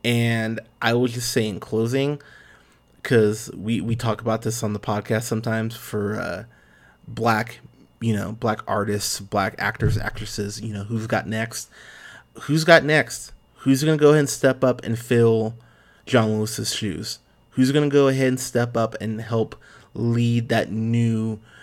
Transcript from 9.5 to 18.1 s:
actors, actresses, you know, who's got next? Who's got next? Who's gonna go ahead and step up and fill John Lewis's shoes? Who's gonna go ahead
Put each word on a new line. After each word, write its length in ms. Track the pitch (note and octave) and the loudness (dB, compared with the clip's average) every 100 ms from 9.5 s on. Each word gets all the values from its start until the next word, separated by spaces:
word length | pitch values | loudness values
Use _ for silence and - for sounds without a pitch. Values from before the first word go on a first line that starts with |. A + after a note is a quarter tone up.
| - | -2
actors, 400 | G2+ - A2 - | -6 0 0 0
actresses, 640 | G#2 G#2+ G#2+ - G2+ G#2+ | -4 -8 -8 -8 -8 -8
you 120 | A2 | -10
know, 100 | G2+ | -8
who's 240 | G2+ A2+ A2 | -6 -6 -2
got 200 | G#2+ F2+ | -4 -2
next? 420 | A2 A#2 - - - - - - - - - | -6 -6 -10 -14 -20 -20 -20 -20 -20 -20 -10
Who's 220 | - D#3 | -2 2
got 200 | D#3+ E3 | 6 6
next? 480 | D3 D3+ - - - - _ - | 6 2 0 -6 -14 -20 _ -4
Who's 240 | C3+ C3+ | 0 2
gonna 140 | D#3 D3+ | 2 6
go 120 | D3 | 6
ahead 100 | D3+ | 6
and 100 | C#3+ | 2
step 340 | - C3 B2+ | 2 2 4
up 200 | C3 A#2 | 2 0
and 160 | G#2 A#2 | -2 -4
fill 560 | - A#2+ A#2 A2+ A2 A#2+ - _ _ _ - | 2 4 4 4 0 -6 -18 _ _ _ 0
John 300 | B2 A2 G#2+ | 2 4 0
Lewis's 360 | G#2+ - A2 | -2 -4 -6
shoes? 460 | - G#2 D#2+ A2+ - _ _ _ | -4 -4 -6 -8 -12 _ _ _
Who's 200 | - C3 | 0 2
gonna 180 | D3 D3 | 4 4
go 180 | C#3+ | 4
ahead 180 | C3+ | 4